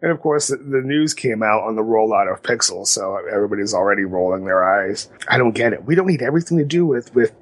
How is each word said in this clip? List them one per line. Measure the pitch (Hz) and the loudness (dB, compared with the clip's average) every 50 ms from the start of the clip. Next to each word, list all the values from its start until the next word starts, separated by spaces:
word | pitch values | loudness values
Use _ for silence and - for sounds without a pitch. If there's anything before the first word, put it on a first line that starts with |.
And | 160 165 | -2 -2
of | 165 160 | -2 0
course, | - 156 151 147 - - | 0 0 0 0 0 -2
the, | 139 | -4
the | - 143 139 135 131 | -6 -4 -2 -2 -2
news | 131 135 143 151 156 151 - | 0 0 0 0 0 0 -2
came | - - 127 110 107 | -2 -2 -2 -2 0
out | 110 107 107 107 95 | 2 2 2 2 0
on | 113 110 | 0 -2
the | 110 | -2
rollout | 110 113 113 110 110 113 107 98 98 92 | 0 2 2 2 4 4 2 2 0 0
of | 92 - | -2 -4
Pixels, | - 120 120 117 - - 90 92 - - | -2 -2 -2 0 -2 -4 -4 -4 -4 -4
so | - 110 95 95 98 98 87 92 | -2 -2 -2 -4 -6 -6 -6 -4
everybody's | 104 101 104 101 104 101 101 104 101 | -2 -2 0 0 -2 -4 -4 -2 0
already | 90 95 101 101 101 95 | 0 2 2 2 2 0
rolling | 92 92 92 92 92 92 95 95 | -2 0 0 0 0 0 -2 -2
their | 95 92 92 92 | 0 2 2 2
eyes. | 95 98 101 95 95 104 - - - - - - - | 4 2 2 0 -2 -6 -8 -10 -14 -18 -14 -4 0
I | 113 127 | 0 2
don't | 127 117 104 | 2 2 0
get | 117 117 113 | 0 0 0
it. | 98 - 90 | 0 -2 -2
We | 131 170 | 0 2
don't | 185 185 | 2 2
need | 190 170 127 | 2 0 0
everything | 123 135 147 170 165 - 170 165 | 0 0 0 0 0 2 0 0
to | 143 | 0
do | 143 160 175 175 | 2 2 2 2
with, | 151 127 120 - - - | 2 0 -2 -4 0 2
with | 123 113 - - - | 2 2 2 0 -8